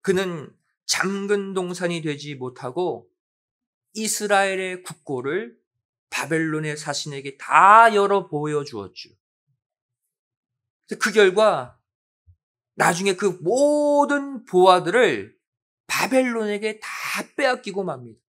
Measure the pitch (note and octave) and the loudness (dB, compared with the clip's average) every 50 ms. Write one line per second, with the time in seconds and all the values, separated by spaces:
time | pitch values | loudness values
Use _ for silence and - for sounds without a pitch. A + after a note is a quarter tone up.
0 | _ - F#3+ F3+ G3 F#3 F3 D#3+ C3 - _ _ _ _ _ _ _ - - - | _ 0 0 0 0 -4 -6 -10 -12 -16 _ _ _ _ _ _ _ -6 -4 -4
1 | - F#3 G3 G3 G3 G3+ G#3 G3+ G3 G3 G3 F#3+ F#3 F3 F3+ F3 F3+ F3 E3+ E3+ | -2 -4 -4 -6 -4 -2 -2 -2 -2 -4 -6 -6 -6 -6 -8 -6 -4 -4 -4 -4
2 | D#3 D#3+ D3 C#3 D3 D3 D3 C3 B2+ B2+ B2 - - B2+ B2 F3 F3+ F3 C3+ F#2+ | -6 -6 -8 -8 -10 -14 -12 -10 -12 -12 -12 -10 -12 -10 -6 -4 -4 -4 -6 -8
3 | - _ _ _ _ _ _ _ _ _ _ _ _ _ _ _ _ _ _ G#3+ | -12 _ _ _ _ _ _ _ _ _ _ _ _ _ _ _ _ _ _ -8
4 | A3 G#3+ - - G#3+ G#3 G#3 G3 G3 G3 F#3+ F#3+ F#3 F#3 F#3 F#3 F3+ - - _ | -6 -6 -4 -4 -2 0 2 2 2 0 -2 -4 -6 -8 -10 -12 -14 -16 -18 _
5 | _ - C#3+ B2+ B2 C#3 D3+ F#3 A3+ A#3 - _ _ _ _ _ _ _ _ _ | _ -8 -8 -6 -4 -4 -4 -4 -6 -8 -16 _ _ _ _ _ _ _ _ _
6 | _ _ - - - C#3 D#3+ D#3+ D#3+ D#3+ D#3 D#3 D#3 D3+ D3 D3+ - D#3 C#3+ - | _ _ -10 -10 -6 -4 -2 -2 -2 -2 -4 -4 -6 -6 -8 -8 -8 -8 -8 -8
7 | - D#3 C#3+ C#3 C3+ C#3 C3+ _ - - C3+ D3+ E3+ G3 G#3 A3 A3+ A#3 G#3+ G3+ | -8 -10 -10 -10 -12 -12 -14 _ -6 4 6 6 8 10 10 10 8 8 6 4
8 | G3+ G3 G3+ G3 F#3 - - D3 D3+ D3+ D3+ D3 C#3+ - - G#2+ G2 F#2 _ - | 2 2 2 0 -2 -2 -6 -6 -4 -4 -4 -4 -6 -6 -10 -12 -12 -12 _ -20
9 | - - _ _ _ _ _ _ _ _ _ _ _ _ _ _ _ _ _ _ | -20 -20 _ _ _ _ _ _ _ _ _ _ _ _ _ _ _ _ _ _
10 | _ _ _ _ _ _ _ _ _ _ _ _ _ _ _ _ _ _ G#3+ - | _ _ _ _ _ _ _ _ _ _ _ _ _ _ _ _ _ _ -8 -4
11 | - G#3+ F#3+ G#3+ G#3 F#3+ F3+ G3+ A3 G#3+ F#3 D3 B2 B2 - _ _ _ _ _ | -4 -2 4 4 4 4 6 4 4 4 2 0 -4 -10 -16 _ _ _ _ _
12 | _ _ _ _ _ _ - _ _ _ _ _ _ _ _ - D#3 D#3+ F3 E3+ | _ _ _ _ _ _ -20 _ _ _ _ _ _ _ _ 0 0 0 0 0
13 | F#3+ G3 F#3+ F#3 G#3 G3+ E3+ - C#3+ E3+ A3 C4 C#4+ D4 D4 D4 D4 D4 D4 C#4+ | 0 -2 -2 0 0 -2 -2 -2 -4 -2 0 2 2 2 4 2 2 2 4 4
14 | C#4+ C#4+ C#4+ C#4+ C#4 C#4 C#4 B3 - - - F3+ F3+ F#3 F3+ F3+ D#3+ D#3+ F#3 A#3+ | 4 2 2 -2 -4 -6 -12 -14 -14 0 2 6 8 8 6 6 4 0 2 2
15 | A#3+ F#3+ C#3 G#2 F#2+ A2 _ _ _ _ _ _ _ _ _ _ _ _ - - | 4 4 2 -2 -6 -12 _ _ _ _ _ _ _ _ _ _ _ _ -4 -4
16 | - G3 B3+ C4 C4 B3 A#3 A3+ A3 G#3 G#3 G3+ G#3+ G#3+ G#3+ G#3+ - - - - | -2 0 0 0 0 0 -2 -4 -4 -4 -4 -4 -6 -8 -8 -8 -14 -14 -14 -12
17 | - - - G3+ - - _ - C#4+ C4 B3+ B3+ - G#3 F#3 G3 F#3+ F3+ D3 C3 | -10 -8 -8 -8 -10 -10 _ -2 -2 -2 -2 -2 -6 -10 -8 -6 -6 -6 -8 -10
18 | B2 A#2 A2+ _ _ _ | -14 -20 -20 _ _ _